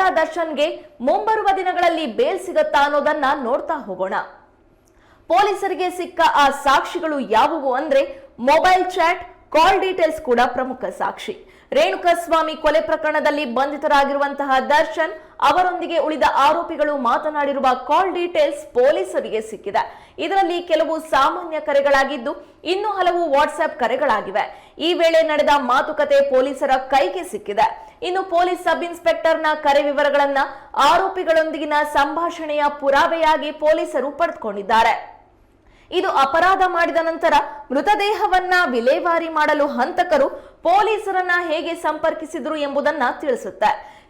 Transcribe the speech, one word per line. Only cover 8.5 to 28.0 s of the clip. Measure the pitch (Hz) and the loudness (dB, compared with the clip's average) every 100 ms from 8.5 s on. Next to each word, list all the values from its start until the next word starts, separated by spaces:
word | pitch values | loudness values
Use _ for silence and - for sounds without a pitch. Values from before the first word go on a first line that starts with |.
| 311 359 370 370 | 4 6 4 2
ಚಾಟ್, | 381 330 359 - - - | 0 0 0 -6 -20 -2
ಕಾಲ್ | 302 349 392 | 4 4 4
ಡೀಟೇಲ್ಸ್ | 381 370 320 311 | 0 0 0 0
ಕೂಡ | - 240 254 | 0 2 2
ಪ್ರಮುಖ | 254 262 247 190 | 0 -6 -6 -8
ಸಾಕ್ಷಿ. | - - - - - - - - | -6 -6 -6 -12 -14 -16 -20 -4
ರೇಣುಕಸ್ವಾಮಿ | 262 349 381 359 339 339 320 311 311 | 0 0 0 0 0 2 0 0 0
ಕೊಲೆ | 302 311 | 2 2
ಪ್ರಕರಣದಲ್ಲಿ | 311 320 311 302 294 294 285 | 0 -2 0 0 0 0 -2
ಬಂಧಿತರಾಗಿರುವಂತಹ | 233 277 294 302 285 269 277 285 285 277 262 226 | -2 -2 -2 0 2 2 0 -2 -4 0 0 2
ದರ್ಶನ್ | 294 320 349 320 - - - | 2 2 -2 -4 -6 -16 -2
ಅವರೊಂದಿಗೆ | 277 339 359 349 330 330 | 2 2 2 0 -4 -2
ಉಳಿದ | 311 302 233 - | -2 0 0 4
ಆರೋಪಿಗಳು | 277 320 339 311 294 294 | 2 2 -2 -2 -2 0
ಮಾತನಾಡಿರುವ | 233 294 302 302 285 277 262 254 - | 0 0 -2 -2 -2 0 0 0 0
ಕಾಲ್ | 302 381 | 0 2
ಡೀಟೇಲ್ಸ್ | 349 349 330 294 294 - | -2 -2 2 0 0 -6
ಪೊಲೀಸರಿಗೆ | 240 262 339 370 311 220 220 | 2 4 4 -2 -4 -4 -6
ಸಿಕ್ಕಿದೆ. | 214 196 202 196 - - - - | -6 -10 -4 -4 -4 -10 -20 -8
ಇದರಲ್ಲಿ | 311 392 359 349 | -2 0 0 -2
ಕೆಲವು | 349 311 320 320 | -2 0 0 -4
ಸಾಮಾನ್ಯ | 320 285 285 349 339 311 | -2 2 2 0 -8 -8
ಕರೆಗಳಾಗಿದ್ದು, | 302 277 277 277 269 285 233 330 - _ | 0 2 4 2 2 -2 -6 -8 -14 _
ಇನ್ನು | 302 370 415 | -4 -2 -2
ಹಲವು | 392 359 349 330 | 0 0 0 2
WhatsApp | 277 302 311 311 - | 2 2 0 -4 -2
ಕರೆಗಳಾಗಿವೆ. | 233 254 269 208 190 196 - - - - | -2 0 0 -2 -2 -4 -6 -8 -20 -6
ಈ | 320 | -4
ವೇಳೆ | 349 330 320 | 2 4 4
ನಡೆದ | 320 302 294 285 | 2 2 4 4
ಮಾತುಕತೆ | 247 262 302 302 294 277 277 | 2 0 0 -2 2 4 4
ಪೊಲೀಸರ | 254 269 269 277 262 | 2 2 -2 0 0
ಕೈಗೆ | 262 269 359 359 | 2 2 2 -2
ಸಿಕ್ಕಿದೆ. | 330 202 - 208 208 - - - | -8 -10 -6 0 0 0 -16 -10